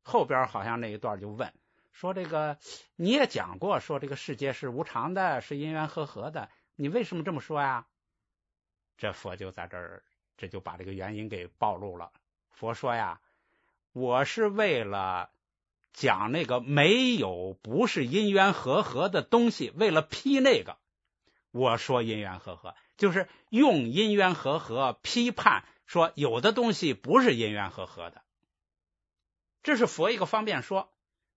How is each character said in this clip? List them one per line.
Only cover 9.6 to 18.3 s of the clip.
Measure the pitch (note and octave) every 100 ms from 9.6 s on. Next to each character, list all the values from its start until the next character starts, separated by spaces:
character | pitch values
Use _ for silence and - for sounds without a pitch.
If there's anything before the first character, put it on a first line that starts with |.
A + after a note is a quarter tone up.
| F2
这 | F2+
儿， | F2 F2+ _ _ _ _
这 | F#2
就 | G2
把 | F#2 F2
这 |
个 | F#2
原 | F#2+ F#2+ G#2+
因 | A2
给 | G2 F2
暴 | _ G#2+
露 | F#2 G2+ F2
了。 | E2+ _ _ _ _
佛 | _ A2+
说 | A#2 C3+
呀， | A#2 G2+ E2+ _ _ _ _ _ _ _
我 | B2 B2+ B2 C#3
是 | - G#3+
为 | G3+ G#3 C3+
了 | G#2 G2+ F#2+ F2+ F2+ _ _ _ _ _ _
讲 | - C3 F#2+ G#2+
那 | D3
个 | C3+ B2
没 | B2 D3 D3+ A#3 B3+
有 | A#3 G2+ F2+ F#2 F#2+
不 | - C3+ A#3+
是 | -
因 | B2 D#3+ G#3+